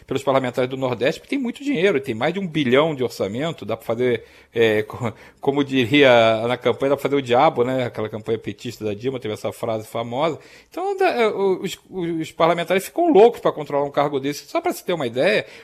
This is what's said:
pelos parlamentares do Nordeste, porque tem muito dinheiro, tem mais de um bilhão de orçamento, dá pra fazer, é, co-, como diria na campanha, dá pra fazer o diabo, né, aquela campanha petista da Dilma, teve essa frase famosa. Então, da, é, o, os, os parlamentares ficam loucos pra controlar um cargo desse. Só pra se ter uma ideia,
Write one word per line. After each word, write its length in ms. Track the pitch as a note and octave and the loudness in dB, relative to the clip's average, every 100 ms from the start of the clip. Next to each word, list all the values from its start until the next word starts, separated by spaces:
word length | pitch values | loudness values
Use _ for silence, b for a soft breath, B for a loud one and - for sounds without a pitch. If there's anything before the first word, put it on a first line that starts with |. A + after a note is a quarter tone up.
| - | -8
pelos 160 | C3 | -4
parlamentares 480 | C#3 C3+ B2+ B2+ B2+ | 0 0 0 -4 -4
do 60 | C3+ | -4
Nordeste, 460 | B2+ A2+ C3 - | -4 -2 -2 -4
porque 140 | - C#4 | -8 -6
tem 40 | |
muito 220 | A#3 - | -6 -8
dinheiro, 380 | C#4+ E3 G3 C#3+ | -6 0 2 0
tem 120 | - | -4
mais 200 | A2 D3 | -4 -2
de 60 | F#3+ | -4
um 60 | F#3 | -4
bilhão 480 | D#3 B2 B2+ D#3+ | -2 2 4 2
de 100 | C#3 | 0
orçamento, 600 | A#2 - G2 A#2 E3 - G2+ | -4 -4 -6 -4 -6 -8 -8
dá 120 | A2+ | -8
pra 80 | - | -4
fazer, 400 | A#2 B2+ A#2 B B B | -2 0 0 B B B
é, 300 | A#2 A2+ G#2+ | 2 4 2
co-, 300 | G#2+ G#2 A#2 - B _ | -2 -6 -8 -8 B _
como 240 | C#3 C#3+ | -2 0
diria 840 | C3 C3 A2 D3 C3+ A#2+ A2+ A2+ A#2+ | 0 0 4 6 8 8 6 2 -2
na 120 | B2 | 0
campanha, 320 | B2 A2+ C#3 | 0 0 0
dá 60 | C#3 | 0
pra 60 | |
fazer 120 | C3+ C#3+ | 0 -2
o 60 | |
diabo, 420 | A#2+ A#2+ D#3+ B2+ | 2 4 4 2
né, 220 | B2 C3 A#2+ | 0 0 -4
aquela 240 | - G#2+ | -6 -8
campanha 280 | A2 B2+ A2 | -8 -4 -4
petista 460 | - - B2 - | -4 -10 -12 -8
da 100 | G#2+ | -6
Dilma, 280 | G#2 B2+ B2+ | -4 -6 -6
teve 120 | G#2+ | -8
essa 200 | G#2 G#2+ | -6 -8
frase 340 | - A#2 A2 G#2 | -6 -4 -4 -6
famosa. 500 | A#2 A#2+ B2 E3 C3+ B B B | -8 -6 -2 -2 -4 B B B
Então, 280 | D#4+ G4 F#4+ | -8 -6 0
da, 100 | F#4 | 0
é, 160 | A#3+ A3 | 2 0
o, 320 | - G3 F3+ | 0 0 0
os, 180 | F#3+ - _ | -4 -10 _
os 420 | F#3 E3+ D#3+ D3+ | -8 -6 -6 -6
parlamentares 560 | - E3 E3+ E3 F#3 - | 0 2 2 0 -2 -2
ficam 220 | - F4 | 0 4
loucos 280 | F#3+ A#3 - | 8 6 6
pra 120 | E3 | -2
controlar 340 | D3+ D3 C#3+ C#3+ | -2 -4 -2 0
um 60 | |
cargo 280 | D3 D3 C#3 | 0 0 0
desse. 280 | C3+ C#3+ - | -4 -6 -6
Só 120 | E4+ | -4
pra 140 | E4+ | -4
se 100 | - | -6
ter 100 | - | -6
uma 120 | E3+ A#2+ | -4 -2
ideia, 400 | B2 F3 G#3 - B | 0 2 0 -4 B